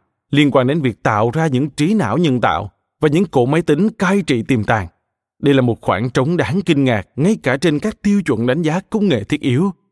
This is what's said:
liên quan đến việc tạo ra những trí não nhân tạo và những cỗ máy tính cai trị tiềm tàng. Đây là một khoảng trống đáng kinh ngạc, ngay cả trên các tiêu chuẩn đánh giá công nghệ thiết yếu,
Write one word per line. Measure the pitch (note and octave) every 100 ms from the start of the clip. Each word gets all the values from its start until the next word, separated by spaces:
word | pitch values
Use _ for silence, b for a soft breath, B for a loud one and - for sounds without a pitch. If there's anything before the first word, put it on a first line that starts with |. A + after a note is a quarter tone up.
| _ _ _
liên | C#3+ D3
quan | C3+ B2
đến | D#3+
việc | C3 G#2
tạo | - G#2+ A#2
ra | D3+ D#3+
những | B2 D3+
trí | - D3+
não | A3 A#2+ D3
nhân | E3+ B2+
tạo | G#2+ D#2+ G2 - _ _
và | D3+
những | D3+
cỗ | G3 C3+ B2
máy | D#3
tính | E3+ D3 G#3+
cai | - F3+ G3+
trị | - B2+
tiềm | - B2+
tàng. | G2+ A2+ F2 - _ _ _ _
Đây | C#3+
là | C#3
một | B2 A2
khoảng | - F#2+ B2
trống | C#3 C3 F3
đáng | C3+ E3+ F3+
kinh | D3
ngạc, | C3 A2 - -
ngay | E3 G#3+
cả | C#3 C3
trên | F3 D3
các | G#3+ -
tiêu | G#3 G3+
chuẩn | E3+ A2 A#2+
đánh | C#3
giá | D#3 E3
công | - A3 G3+
nghệ | B2
thiết | G2+ D3+
yếu, | C3+ B2 G3 - _